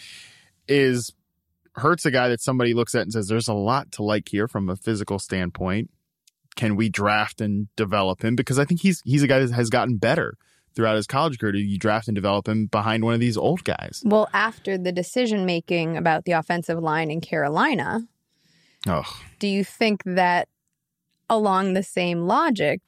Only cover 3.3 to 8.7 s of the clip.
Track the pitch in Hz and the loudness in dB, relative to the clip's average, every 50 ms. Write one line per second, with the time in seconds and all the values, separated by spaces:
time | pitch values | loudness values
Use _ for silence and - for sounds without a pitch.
3.3 | 110 113 110 - 110 104 98 107 123 139 139 - - - 107 104 107 107 - - | 0 0 0 0 -2 0 0 2 0 0 -2 -6 -8 -6 -2 0 0 -2 -2 -2
4.3 | - 101 104 120 - 107 98 92 92 95 - - 113 104 104 - 101 98 - - | -2 -2 -2 -2 -2 -4 -2 -2 -4 -4 -2 -4 -4 -2 -2 -4 -4 -6 -4 -4
5.3 | - 95 90 87 85 - 92 92 92 107 - - _ _ _ _ _ _ _ _ | -4 -4 -4 -4 -4 -4 -4 -2 -2 -2 -4 -6 _ _ _ _ _ _ _ _
6.3 | _ _ _ _ - - - 110 104 98 113 110 90 - 101 104 104 107 107 - | _ _ _ _ -10 -4 -2 -2 0 0 0 -2 0 0 2 2 2 2 0 -2
7.3 | - - 113 107 104 101 104 101 _ - 110 98 98 104 98 95 92 - - 110 | -4 -6 -4 -2 -2 -2 -4 -6 _ -4 -2 0 2 0 2 2 0 0 0 0
8.3 | 120 123 117 - 131 131 143 139 | 0 0 0 0 2 0 2 2